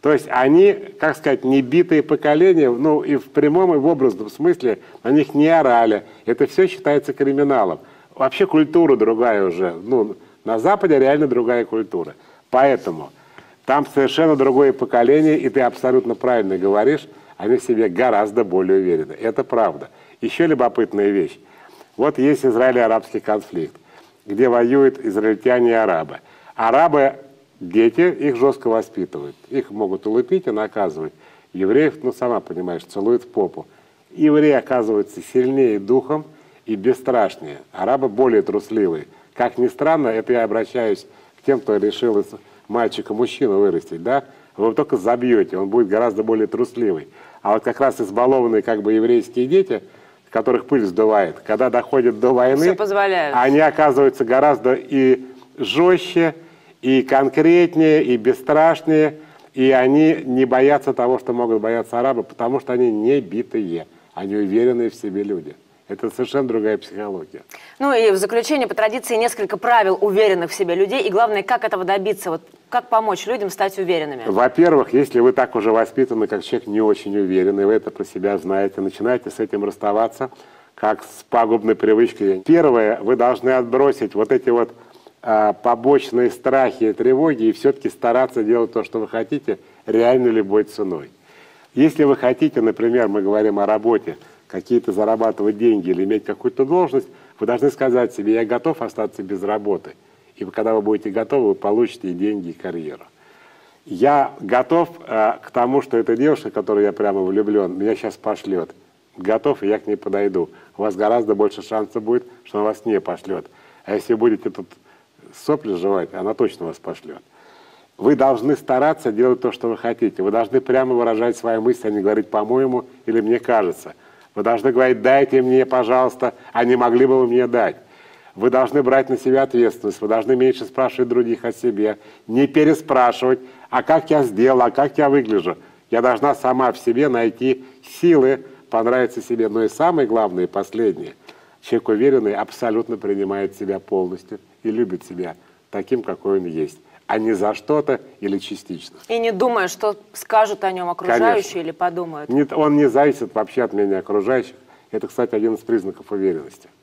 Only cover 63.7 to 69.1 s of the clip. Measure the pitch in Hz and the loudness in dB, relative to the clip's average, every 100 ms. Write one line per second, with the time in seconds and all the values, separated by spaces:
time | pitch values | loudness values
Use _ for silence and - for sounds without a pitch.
63.7 | 82 76 _ _ - 98 104 101 104 120 | -8 -10 _ _ -12 -8 -4 0 2 2
64.7 | 120 117 - 107 95 101 95 76 - _ | 2 -2 -6 -8 -6 -6 -6 -8 -20 _
65.7 | _ _ 101 117 - 127 139 131 113 107 | _ _ -10 -8 -6 -4 -4 -2 -2 -2
66.7 | 107 - 95 104 92 78 - - - - | -4 -6 -12 -10 -10 -12 -20 -20 -20 -20
67.7 | _ 277 254 226 190 190 233 226 294 233 | _ -2 2 2 2 0 -2 -2 -2 -2
68.7 | - 220 240 - | -2 -2 -2 -4